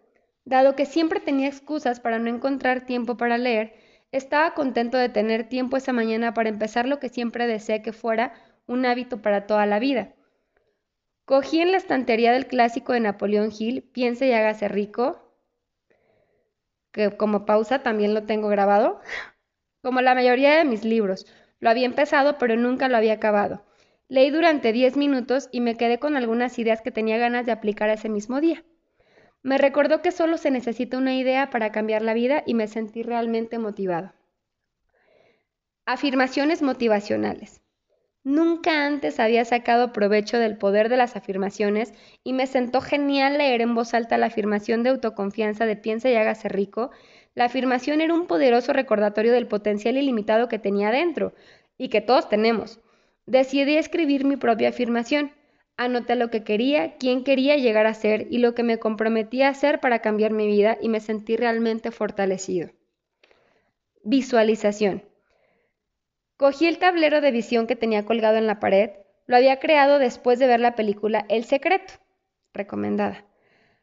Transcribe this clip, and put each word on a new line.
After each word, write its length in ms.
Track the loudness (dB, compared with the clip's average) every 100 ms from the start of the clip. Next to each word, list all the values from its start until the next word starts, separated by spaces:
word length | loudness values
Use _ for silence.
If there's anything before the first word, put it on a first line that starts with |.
| _ _ _ _
Dado 320 | 0 4 4 4
que 100 | -2
siempre 340 | 0 0 -2
tenía 280 | -2 -2 -2
excusas 520 | -6 -8 -4 -4 -4
para 180 | -4 -2
no 100 | -4
encontrar 580 | -4 -4 -2 -2 -2 -4
tiempo 300 | -6 -4 -2
para 200 | -2 0
leer, 380 | 0 -2 -2 -10 _ _ -8
estaba 420 | -8 -2 0 0
contento 420 | 0 -2 -2 -2 0
de 100 | 0
tener 400 | 0 0 -2 -4
tiempo 280 | -6 -4 -4
esa 160 | -2
mañana 400 | -2 -2 -2 -2
para 160 | -2 -4
empezar 380 | -4 -4 -2 -2
lo 120 | -4
que 80 | -6
siempre 380 | -6 -6 -4 -4
deseé 360 | -4 -4 -6
que 100 | -6
fuera 420 | -8 -4 -2 -2 -6 _ _ -8
un 200 | -2 0
hábito 340 | -2 -4 -4
para 260 | 0 0 0
toda 200 | 0 2
la 120 | 0
vida. 360 | 0 -2 -4 _ _ _ _ _ _ _ _ _ _ _
Cogí 360 | 0 0 2 0
en 120 | 2
la 40 | 0
estantería 560 | 0 -4 0 2 4
del 140 | 2 0
clásico 460 | 0 0 0 -4
de 80 | -2
Napoleón 500 | -2 -2 -2 0 -2 -4
Hill, 260 | -6 -6
Piense 440 | -10 -4 -4 0 2
y 60 |
hágase 360 | 2 2 0 -4
rico, 520 | -4 -4 -2 -4 -4 _ _ _ _ _ _ _ _ _ _ _ _ _ _ _ _ _
que 240 | -2 -2 0
como 280 | 0 0
pausa 380 | 2 0 2 -2
también 320 | -2 0 0
lo 80 | 0
tengo 260 | -2 -2 0
grabado, 520 | 2 4 4 2 -2 -12 -14 -14 _ _ _ _ _
como 180 | -4 0
la 140 | 2
mayoría 420 | 4 2 4 4 4
de 80 |
mis 200 | 2 0
libros. 420 | 0 0 0 -4 -10 _ _ -2
Lo 100 | 0
había 180 | 2 0
empezado, 520 | 0 0 2 2 2
pero 180 | 0 0
nunca 320 | 0 0 0
lo 80 | 2
había 180 | 2
acabado. 500 | 0 0 0 -2 -6 _ _ _ _ -4
Leí 220 | 2 2
durante 420 | 4 2 2 0
diez 240 | 2 2 2
minutos 520 | 0 0 0 -4 -2
y 100 | -4
me 160 | -4 -2
quedé 220 | -2 0
con 180 | -2 -2
algunas 420 | -2 -2 -2 -2
ideas 200 | -2 -2
que 120 | -4
tenía 260 | -4 -2 0
ganas 260 | 0 -2
de 80 | -2
aplicar 380 | -4 -4 -2 -2
ese 180 | -2 -4
mismo 320 | -6 -4 -2
día. 240 | 0 -2 _ _ _ _ _ _ _ _ -2
Me 120 | 2
recordó 440 | 2 4 2 2
que 80 | 0
solo 280 | 0 0 0
se 120 | 0
necesita 480 | -2 -4 -6 -4 -2
una 160 | -2
idea 360 | 0 0 0 0
para 200 | -2 -2
cambiar 320 | -2 -2 0
la 120 | 0
vida 280 | 0 0 0 0
y 80 |
me 120 | -2 -2
sentí 380 | -4 -8 -8
realmente 560 | -6 -4 -2 -2 -4 -6
motivado. 520 | -8 -6 -4 -4 -6 _ _ _ _ _ _ _ _ _ _ _ _ _ _ _ _ _
Afirmaciones 800 | -8 -4 0 0 0 0 0 0
motivacionales. 1000 | -2 0 0 0 0 -4 -4 -6 -14 _ _ _ _ _ _ _
Nunca 600 | -2 2 2 0 0 0 -2
antes 340 | -2 -4 -2
había 240 | 0 2
sacado 480 | 0 -2 0 0 0
provecho 480 | 0 2 0 0 -2
del 180 | -2 0
poder 300 | 0 2 2
de 80 | 2
las 180 | 0
afirmaciones 800 | -2 -8 -6 -6 -2 -2 0 -4 -10 -20 _
y 80 | -6
me 160 | -2 0
sentó 320 | 0 0 -2
genial 580 | 0 -2 0 2 2 2
leer 220 | 2 2
en 160 | 2 0
voz 180 | 0
alta 240 | -2 0 0
la 80 | 0
afirmación 560 | 0 -2 -2 0 0
de 80 | 2
autoconfianza 760 | 0 -2 -4 -6 -2 -4 -2
de 120 | -2 -2
Piensa 340 | -4 -2 2
y 60 | 2
hágase 320 | 2 -2 -4
rico. 420 | -2 -4 -4 -8 -8 -20 -20 _ -2
La 80 |
afirmación 560 | 0 0 0 0 0 0
era 140 | 2
un 120 | 0 0
poderoso 460 | 2 4 4 2
recordatorio 600 | -2 0 0 0 0 2
del 140 | 2 0
potencial 500 | -4 -2 -2 -2 0
ilimitado 520 | 0 -2 0 0 0
que 100 | -4
tenía 320 | -2 0 0
dentro 440 | 0 0 -2 -6 -8 -20 _ _ -10
y 100 | -2
que 120 | -2
todos 280 | 2 2 2
tenemos. 520 | 0 2 0 -4 -14 _ _ _ _ 0
Decidí 500 | 2 2 0 2 0
escribir 480 | 0 -2 0 0
mi 120 | 0 0
propia 340 | 0 0 0
afirmación. 600 | -2 -2 -2 -2 -2 -2 _ _ _ _ -6
Anoté 380 | -4 -4 -2 -2
lo 140 | -2
que 120 | -4
quería, 540 | -2 0 2 0 -2 -4
quién 260 | -2 -2
quería 340 | 2 2 4 2
llegar 300 | 4 4 2
a 60 |
ser 360 | 2 0 0 -2
y 80 | 0
lo 160 | 0
que 80 | 2
me 160 | -2 0
comprometía 720 | -2 -2 0 0 -2 0 0
a 20 |
hacer 280 | 2 0 2
para 200 | 0 0
cambiar 340 | 0 0 0
mi 140 | 0 0
vida 320 | 2 2 0
y 80 | -2
me 120 | -4
sentí 360 | -4 -8 -4 -2
realmente 540 | 0 0 -2 -2 -6
fortalecido. 800 | -6 -6 -2 -2 -2 -4 -6 -6 _ _ _ _ _ _ _ _ _ _ _ _ _
Visualización. 1040 | 0 0 2 2 4 2 0 0 -2 -2 -10 _ _ _ _ _ _ _ _ _ _ _ _ 0
Cogí 280 | 0 4 0
el 120 | 4
tablero 420 | 2 4 2 4
de 100 | 2
visión 360 | 0 0 -2 0
que 100 | -2
tenía 300 | 0 0 0
colgado 320 | 0 2 2
en 80 | 2
la 120 | 0
pared. 340 | 2 2 2 -4 _ _ 2
Lo 100 | 4
había 220 | 6 4
creado 400 | 4 4 6 6
después 400 | 2 0 0 2
de 80 | 4
ver 140 | 4
la 160 | 2 0
película 500 | -2 -2 0 -2 0
El 160 | -2
Secreto, 500 | 0 0 2 0 -2 -20 _ _ _ _ _
recomendada. 720 | -12 -8 -6 -4 -2 -4 -6 -20 _ _ _ _ _